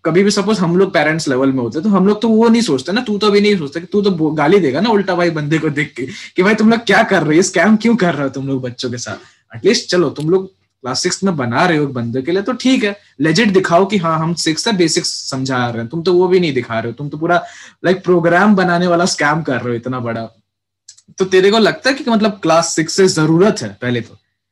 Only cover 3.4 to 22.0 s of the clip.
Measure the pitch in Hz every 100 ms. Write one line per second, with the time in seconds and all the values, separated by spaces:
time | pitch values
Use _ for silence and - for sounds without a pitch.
3.4 | 208 196 139 165 175 208 196 165 156 156
4.4 | 147 196 151 180 247 202 190 175 175 156
5.4 | 147 156 156 143 147 - 135 - - -
6.4 | 190 220 220 226 - 202 220 190 151 160
7.4 | - 175 196 214 233 202 175 143 135 135
8.4 | 135 131 123 120 123 120 110 98 - _
9.4 | _ 120 185 240 - 180 147 127 156 190
10.4 | 190 _ _ _ 127 127 180 - 196 156
11.4 | 117 127 180 151 143 127 117 131 135 190
12.4 | 202 240 254 247 202 202 _ - 156 160
13.4 | 233 190 170 170 196 208 165 160 160 170
14.4 | 160 156 233 190 160 175 156 - - 131
15.4 | 131 127 120 113 117 165 170 180 180 185
16.4 | 165 127 117 113 117 107 147 156 170 170
17.4 | - - - _ 165 190 175 175 165 175
18.4 | 214 190 175 170 180 170 175 - 147 160
19.4 | 147 117 120 120 127 127 117 113 113 _
20.4 | _ _ _ _ _ - _ - 190 185
21.4 | 196 220 190 - 254 277